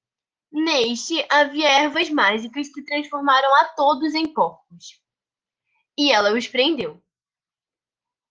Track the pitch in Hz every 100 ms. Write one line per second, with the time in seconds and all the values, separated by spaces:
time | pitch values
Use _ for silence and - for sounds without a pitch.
0 | _ _ _ _ _ 302 320 294 233 233
1 | - 330 - 285 285 285 302 277 294 302
2 | 330 294 202 220 226 285 294 294 269 294
3 | 294 285 285 262 269 277 320 - 277 262
4 | 302 311 320 214 170 - _ 175 - -
5 | _ _ _ _ _ _ _ _ _ -
6 | 285 220 208 226 233 247 277 294 170 160
7 | _ _ _ _ _ _ _ _ _ _
8 | _ _ _